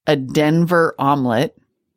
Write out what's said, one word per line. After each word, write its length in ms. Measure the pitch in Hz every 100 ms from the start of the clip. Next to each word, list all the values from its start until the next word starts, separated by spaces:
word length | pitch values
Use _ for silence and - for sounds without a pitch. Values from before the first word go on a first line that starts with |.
| -
a 100 | 147
Denver 800 | 131 151 151 160 170 175 165 -
omelet, 580 | 139 143 123 113 156 _ _ _ _